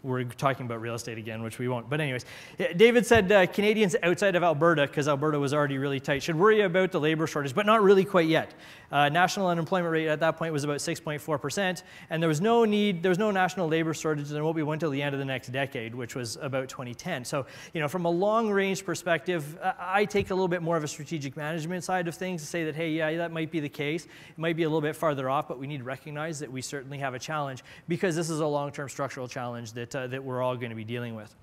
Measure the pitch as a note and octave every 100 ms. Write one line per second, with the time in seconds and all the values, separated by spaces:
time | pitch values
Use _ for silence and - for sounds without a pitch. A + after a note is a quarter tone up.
0 | C3+ B2+ A#2+ - C#3 B2+ B2 A2+ A2+ A#2
1 | B2 A2+ A2+ A2 A2+ - B2 B2 A2+ D3+
2 | D3 B2+ - - - - F3+ E3+ A3+ A#3+
3 | A#3 A#3 F#3 G#3 F3 - G#3 A3 G#3 -
4 | E3+ F3 G3+ F3 E3+ C#3+ E3+ D#3+ C#3 D#3+
5 | C#3+ C#3 D#3 D3 C#3 D3 C#3+ C3+ C#3 C#3
6 | C3+ C#3 C3+ D#3 G#3 G#3+ G3 F3+ F#3 F3
7 | D3+ D#3 D#3+ D#3 C#3 C3 G#3 A3 G3 G3
8 | F#3+ F3+ D#3+ D#3 A2 - - - - C#3+
9 | C#3+ D#3+ F3+ - F#3+ E3+ D#3+ F#3 E3+ D#3+
10 | D#3+ D3+ D#3+ D#3 E3 D3+ D3 D3 - D#3
11 | - D3 - D3 C#3+ G3+ F#3+ F3 - -
12 | - D#3+ E3 D3+ G#3+ A#3 A3+ G#3 G#3 F3
13 | F#3 F3+ G#3+ F#3+ F#3 - E3 D#3+ E3 D3
14 | D#3+ D3+ C#3+ D3 D#3 D#3+ D3 D#3 D#3+ C#3
15 | C#3+ C#3 C3+ C3 - C3+ C3+ B2+ A2+ A#2+
16 | A#2 C3 A#2+ G#2+ D3+ C3 C3 - B2 A#2+
17 | F3+ D3+ B2 D3 - - - E3+ D3 F3+
18 | E3+ E3+ G#3 A3 A3 G3 G3 F#3+ F#3+ E3
19 | F3+ E3 F3+ F3 D3 E3 F#3 F3+ F3+ G3
20 | G#3 G3+ - F#3 F#3 F3 E3 E3+ D3+ -
21 | D3 E3 C#3 C#3 D3 E3 D#3 F3+ D#3+ F#3
22 | F3 D#3+ F#3 F3+ D3 F3 D#3 D3+ E3 D#3+
23 | D#3 E3 E3+ E3 D#3+ E3 C#3+ - D3 D#3+
24 | - - - - E3 E3 D#3+ D#3 D3 D3
25 | D#3+ C#3 C3 C#3 D3+ C3+ C#3 D3 A#2+ C3+
26 | D#3 D3 D#3 D3 C#3 C3 - C#3+ C3 C#3
27 | C#3 B2 - D#3 C#3 B2+ - - - E3+
28 | G3 D#3+ E3 D#3 D3+ D3 C#3+ C#3+ C#3 -
29 | C#3 - B2+ C3+ B2 A#2+ A#2 A#2 A#2+ C#3+
30 | B2+ C3 C3+ B2 B2+ B2 A#2+ A2 A2 A#2+
31 | A#2+ A2+ G#2 -